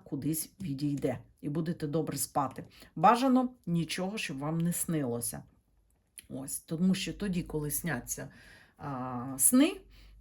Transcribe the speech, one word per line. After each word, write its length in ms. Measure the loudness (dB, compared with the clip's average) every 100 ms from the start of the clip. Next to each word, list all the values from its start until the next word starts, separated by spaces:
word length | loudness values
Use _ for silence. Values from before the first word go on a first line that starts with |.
кудись 480 | -8 -4 -2 -2 -6 -8
відійде. 580 | -6 -2 -2 0 -2 -4 -10 _
І 80 | -4
будете 380 | -2 -2 -4 -2
добре 300 | -2 -2 -4
спати. 480 | -2 -2 -2 -6 -16 -20 -12 6
Бажано 540 | 6 8 6 4 2 -4 -2
нічого, 520 | 0 0 -2 -4 -4
щоб 200 | -6 -4
вам 220 | -2 0
не 120 | 0
снилося. 680 | 0 0 0 0 -2 -4 -8 -14 _ _ _ _ _ _ -20 -12
Ось, 300 | -10 -8 -10
тому 360 | -6 0 2
що 180 | 2 -2
тоді, 300 | -4 -4 -2
коли 280 | -4 -4 -4
сняться, 580 | -4 -4 -4 -6 -10 -10 -16 -20 -20 -20 -12
а, 560 | -8 -6 -6 -6 -6 0
сни, 380 | 6 6 6 2 -12 -20 -20 -16